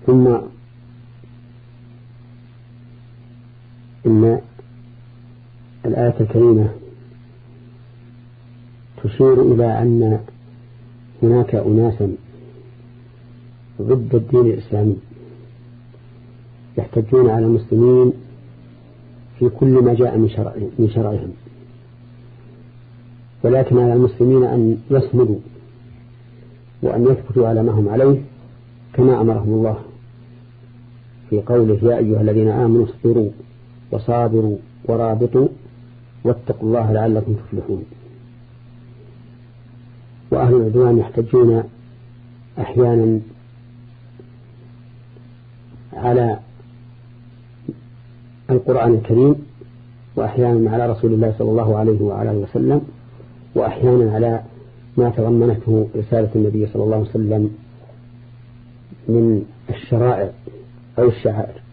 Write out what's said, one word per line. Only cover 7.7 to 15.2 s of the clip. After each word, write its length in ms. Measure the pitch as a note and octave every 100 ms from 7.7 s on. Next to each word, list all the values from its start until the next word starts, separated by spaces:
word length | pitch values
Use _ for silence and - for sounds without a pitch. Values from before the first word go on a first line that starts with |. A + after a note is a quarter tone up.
| - - - A#2+ A#2+ - - - - - - - -
تشير 380 | G#2 - C3 B2+
إلى 400 | B2+ A#2 A#2 A2
أن 380 | A#2+ A#2 A2 G#2+ - - - - - - - - - -
هناك 320 | A#2 B2 A#2 A2
أناسا 600 | G#2+ G#2+ A#2 G#2+ G2 - - - - - - - - - - - - - - - - -
ضد 340 | G#2+ C3 A2+ A#2+
الدين 300 | G#2+ B2 A#2
الإسلامي 520 | G#2+ - G#2 G#2 G2 - -